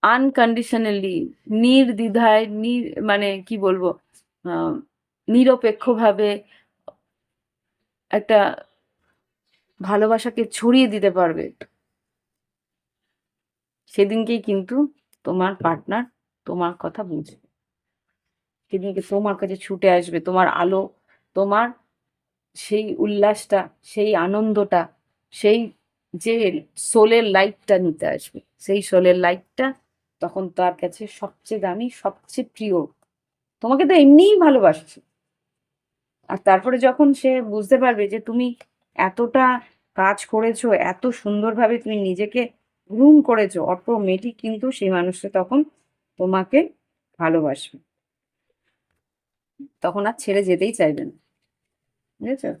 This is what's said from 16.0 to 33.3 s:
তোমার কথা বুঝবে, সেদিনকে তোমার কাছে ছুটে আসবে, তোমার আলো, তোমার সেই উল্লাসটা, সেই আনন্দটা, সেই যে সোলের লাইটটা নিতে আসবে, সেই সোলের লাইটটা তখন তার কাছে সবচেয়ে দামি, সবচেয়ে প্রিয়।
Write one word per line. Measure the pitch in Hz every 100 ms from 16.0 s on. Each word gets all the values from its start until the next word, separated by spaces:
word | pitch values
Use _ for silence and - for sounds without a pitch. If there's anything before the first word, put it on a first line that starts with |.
| 247 _ _ _ -
তোমার | 180 175 175
কথা | 170 170
বুঝবে, | 190 160 151 - _ _ _ _ _ _ _ _ _ _ _ _ _
সেদিনকে | 190 190 190 180
তোমার | 202 208 196
কাছে | 190 190
ছুটে | - 190 196
আসবে, | 180 175 170
তোমার | 165 185 185
আলো, | - 175 190 196 _ _ _ _ -
তোমার | 196 202 240 247 _ _ _ _ _ _ _ -
সেই | - 208 214 -
উল্লাসটা, | 208 208 208 214 - 196 180 _
সেই | - - 208 196
আনন্দটা, | 175 202 220 214 202 180 165 _ _ _ _
সেই | - 208 226 226 _ _ _ _
যে | 175 226 233 208 - - -
সোলের | - 226 214 226
লাইটটা | 226 190 196 208 - 190
নিতে | 180 160 165
আসবে, | - - - _ _
সেই | - 202
সোলের | 196 185 180 180
লাইটটা | 180 180 _ - 262 269 _ _ _ _
তখন | 170 196 190
তার | 170 180
কাছে | 175 180 175 214
সবচেয়ে | - 196 _ - 220
দামি, | - 185 247
সবচেয়ে | - 202 - _ - -
প্রিয়। | - 214 180 147 _ _ _ _